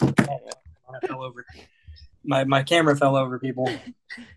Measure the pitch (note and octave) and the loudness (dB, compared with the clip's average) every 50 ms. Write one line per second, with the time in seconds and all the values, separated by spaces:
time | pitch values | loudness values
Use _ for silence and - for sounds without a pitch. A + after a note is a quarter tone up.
0 | - C#3 C#3 - - D3 C#3 - - A2+ - _ _ - - _ _ B2+ C3 - | 0 2 4 2 2 0 -4 -10 -10 -16 -20 _ _ -20 -20 _ _ -18 -12 -10
1 | F#4 - - C4 C4 - - B3 - - - - - _ _ _ _ - - - | -8 -8 -8 -8 -10 -12 -12 -14 -20 -20 -20 -20 -20 _ _ _ _ -20 -20 -20
2 | - - _ _ - D3 C3+ C3+ C3+ C3+ C#3 C3+ C#3 - E3+ E3+ D#3+ D3+ C#3+ C#3+ | -20 -20 _ _ -4 -2 0 0 2 2 2 0 2 2 2 4 6 4 4 4
3 | D3 C3+ C3+ C3+ C3+ B2+ B2+ B2 C3 C3 A#2+ B2+ B2+ B2 A2+ - - B3+ - _ | 4 4 4 4 0 0 -4 -6 -6 -6 -4 -2 -4 -4 -4 -6 -10 -18 -20 _
4 | _ - - A#3+ A#3+ - - | _ -20 -18 -18 -18 -20 -20